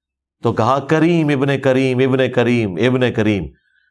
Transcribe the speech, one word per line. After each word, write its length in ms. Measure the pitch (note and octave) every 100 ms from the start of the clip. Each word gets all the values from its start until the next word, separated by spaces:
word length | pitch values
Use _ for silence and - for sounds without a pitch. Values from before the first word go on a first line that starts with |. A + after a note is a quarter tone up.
| _ _ _ _
تو 100 | A#2
کہا، 260 | G2+ A2+ C#3
"کریم 500 | C#3 D#3 E3 E3+ D3+
ابن 320 | C#3 C3+ C3+
کریم، 380 | C3+ C3 C3 B2+
ابن 340 | C3 C3 B2+
کریم، 420 | B2+ A#2 A#2+ G#2+
ابن 380 | F2 B2 B2+ B2
کریم، 320 | A#2 G#2+ G2+ C#2+ - _ _ _